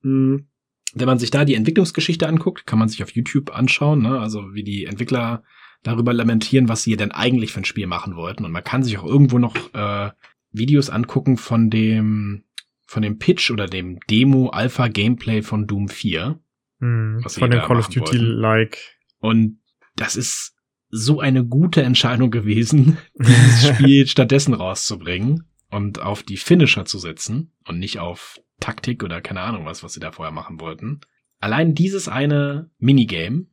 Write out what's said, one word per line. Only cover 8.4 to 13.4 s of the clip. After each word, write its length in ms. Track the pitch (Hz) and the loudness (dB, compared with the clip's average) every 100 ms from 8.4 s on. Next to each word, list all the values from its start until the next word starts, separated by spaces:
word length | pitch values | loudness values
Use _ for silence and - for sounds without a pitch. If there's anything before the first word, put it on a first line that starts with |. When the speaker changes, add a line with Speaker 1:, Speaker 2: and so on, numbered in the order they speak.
Speaker 1:
Und 60 | 92 | -8
man 120 | 82 | -8
kann 180 | - 127 | -4 -2
sich 160 | 127 101 | -2 -4
auch 60 | |
irgendwo 340 | 87 139 139 123 | 0 4 6 4
noch, 160 | 120 110 - | 0 -4 -10
äh, 360 | - 104 101 101 _ _ _ _ | -8 -6 -6 -8 _ _ _ _
Videos 380 | 107 123 147 139 | -6 2 2 2
angucken 460 | 90 123 135 135 123 | -4 -2 -2 0 0
von 320 | - 113 113 | 0 2 2
dem, 760 | 110 110 110 107 107 101 101 _ - _ _ _ | 2 2 2 0 -2 -4 -8 _ -20 _ _ _
von 160 | 127 | -4
dem 160 | 107 107 | -4 -2
Pitch 320 | - 180 | 0 0